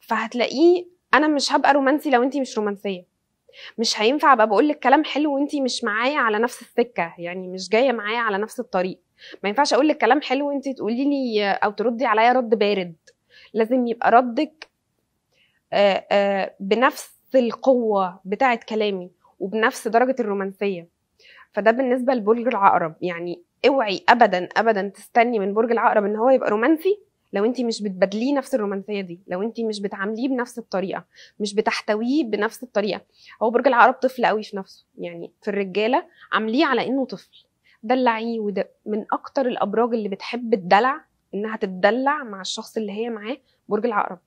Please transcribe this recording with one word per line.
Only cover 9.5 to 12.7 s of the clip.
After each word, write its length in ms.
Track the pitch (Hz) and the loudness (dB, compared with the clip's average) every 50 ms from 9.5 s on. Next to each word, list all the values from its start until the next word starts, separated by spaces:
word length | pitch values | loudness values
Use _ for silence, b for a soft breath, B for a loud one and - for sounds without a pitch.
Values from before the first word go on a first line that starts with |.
| 208 - 294 - 285 | 0 0 0 2 2
أقولك 240 | 220 277 311 302 302 | 2 4 2 2 2
كلام 220 | - 233 233 302 285 | 4 4 4 2 2
حلو 260 | - 254 269 285 285 | -2 -2 -2 -2 -2
وأنتي 240 | 285 277 262 277 262 | -4 -4 -4 -6 -8
تقولي 300 | - 135 202 233 240 277 | -6 -4 -4 -2 -2 0
لي 460 | 285 285 277 262 247 220 208 208 202 190 | 0 0 0 -2 -2 -2 0 0 0 0
أو 180 | - - 208 | 0 -2 -4
تردي 360 | 208 - 208 240 240 226 269 | -2 -2 -2 -2 -2 0 0
عليا 260 | 247 214 214 220 240 247 | 0 2 4 4 4 4
رد 220 | 254 254 226 233 220 | 2 2 0 0 2
بارد، 360 | 208 202 | 2 2